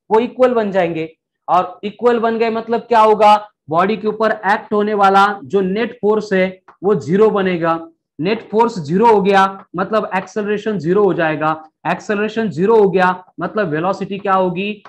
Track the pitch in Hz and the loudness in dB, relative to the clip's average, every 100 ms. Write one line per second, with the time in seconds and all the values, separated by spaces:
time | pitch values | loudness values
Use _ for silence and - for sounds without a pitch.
0 | _ 220 240 247 254 233 208 185 170 160 | _ 0 0 0 2 2 -2 0 -2 -2
1 | 160 _ _ _ - 170 180 - 208 - | -8 _ _ _ 0 0 0 -8 -12 -2
2 | 240 240 226 226 233 226 226 233 226 233 | 0 2 0 -2 -2 -2 -4 -6 0 4
3 | 220 208 208 208 - _ - 160 190 220 | 4 6 6 4 0 _ -4 0 0 -2
4 | 214 214 220 214 185 220 - 208 208 208 | -4 -2 -2 -2 -2 -2 -2 -2 -2 2
5 | 196 196 202 202 135 196 185 202 233 - | 4 4 2 0 -4 -2 -2 -2 -6 -4
6 | 202 214 208 190 185 185 _ _ 190 190 | 0 0 0 0 0 -4 _ _ -2 -2
7 | 123 190 220 196 190 175 165 165 - _ | 0 2 2 2 -2 -2 -2 -2 -6 _
8 | _ _ 170 214 - 214 233 208 139 185 | _ _ -4 -4 -4 0 0 -2 -4 2
9 | 233 208 190 196 196 196 - 175 190 214 | 4 4 4 4 2 -2 -12 -8 -2 -2
10 | 196 185 190 220 208 208 220 202 151 202 | -2 -6 -6 -8 -4 -4 -4 -4 0 2
11 | 196 165 160 151 156 156 - _ 151 190 | 2 2 -2 -2 -2 -4 -10 _ -6 -6
12 | - 202 208 226 220 143 202 226 196 185 | -4 -4 -4 -4 -6 -2 2 4 4 2
13 | 180 180 - - 180 214 190 151 185 190 | 0 -2 -10 -10 -6 -4 -4 -2 -4 -4
14 | 180 196 196 190 185 170 202 208 | -6 -8 -2 0 0 -2 -8 -8